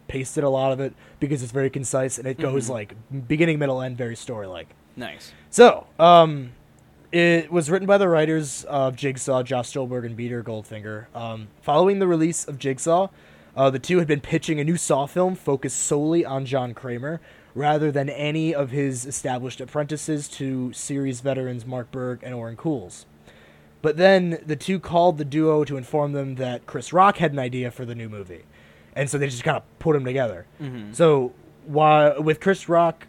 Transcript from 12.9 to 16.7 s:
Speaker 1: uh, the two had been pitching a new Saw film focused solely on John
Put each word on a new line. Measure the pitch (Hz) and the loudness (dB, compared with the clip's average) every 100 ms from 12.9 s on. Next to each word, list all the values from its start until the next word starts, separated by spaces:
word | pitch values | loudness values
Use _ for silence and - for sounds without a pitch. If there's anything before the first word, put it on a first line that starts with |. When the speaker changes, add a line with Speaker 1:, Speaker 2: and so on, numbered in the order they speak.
| 170 196 - - - - 135 | 2 0 -6 -20 -20 -10 0
Speaker 1:
uh, | 135 | 2
the | 131 | 2
two | - 180 | 0 2
had | 156 | 2
been | 143 | 0
pitching | - 160 - 151 | 0 -4 -2 -2
a | |
new | 151 170 | 0 0
Saw | - 139 139 | 0 0 0
film | 180 185 | 0 0
focused | 185 - 139 135 - | -2 -2 -2 -2 -4
solely | - 147 151 170 143 | -2 0 0 0 0
on | 135 | -4
John | 131 135 123 | -2 -2 -4